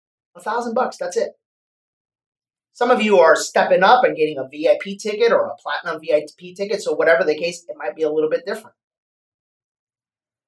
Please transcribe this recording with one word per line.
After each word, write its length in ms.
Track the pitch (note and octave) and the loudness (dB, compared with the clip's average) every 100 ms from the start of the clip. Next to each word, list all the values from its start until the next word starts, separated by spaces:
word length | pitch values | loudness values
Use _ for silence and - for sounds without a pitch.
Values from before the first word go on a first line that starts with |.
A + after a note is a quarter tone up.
| _ _ _ | _ _ _
A 60 | F3 | -12
thousand 320 | G#3+ A#3 A#3 | -6 -4 -2
bucks, 240 | A#3 B3 - | -2 -2 -4
that's 220 | F3+ A3+ | -6 -4
it." 180 | - - _ _ _ _ _ _ _ _ _ _ _ _ _ | -4 -6 _ _ _ _ _ _ _ _ _ _ _ _ _
Some 180 | - B3 | -2 2
of 120 | A3+ | 2
you 160 | G#3+ F#3+ | 4 6
are 180 | D#3+ - | 6 4
stepping 460 | - - F#3 F3 | 2 0 2 4
up 220 | G3 B3 | 6 6
and 120 | D#3+ D#3+ | 4 0
getting 220 | D3+ C3+ | -2 -4
a 100 | C3 | -10
V 200 | D3 D#3 | -2 0
I 100 | D3 | 0
P 160 | G3 G3+ | -4 -10
ticket 360 | G#3+ G#3+ A#3 | -6 -2 2
or 140 | E3+ - | 2 -2
a 100 | - | -8
platinum 440 | D3 D3 F3 D#3+ | -10 -8 -8 -8
V 140 | - | -2
I 100 | D3+ - - | -2 -2 -14
P 160 | F3+ | -16
ticket. 280 | F3+ G3+ G3 | -10 -6 -6
So 120 | E3+ | -4
whatever 300 | D#3 D#3 E3+ | 0 2 2
the 120 | D3+ D3+ | 0 -2
case, 300 | E3+ F3 - | -4 -8 -14
it 80 | D3+ | -12
might 200 | D#3 D#3 | -10 -4
be 80 | |
a 60 | D#3 | -4
little 200 | D#3 D#3 | -2 -2
bit 160 | E3 F#3+ | -2 -6
different. 300 | A3 - _ _ _ _ _ _ _ _ _ _ _ _ _ _ _ _ _ | -10 -12 _ _ _ _ _ _ _ _ _ _ _ _ _ _ _ _ _